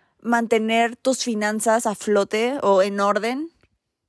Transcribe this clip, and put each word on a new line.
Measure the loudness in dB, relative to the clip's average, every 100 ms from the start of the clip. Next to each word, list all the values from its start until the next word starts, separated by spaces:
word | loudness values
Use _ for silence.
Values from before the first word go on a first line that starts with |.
| _ _
mantener | 0 0 2 -2 0 0 0 -2
tus | -2 -2
finanzas | -2 -2 -2 -2 0 0 0
a | -4
flote | 0 0 2 0 -2 0
o | 2 4
en | 2 0
orden. | 0 0 -2 -4 -8 -14 _ _ _ _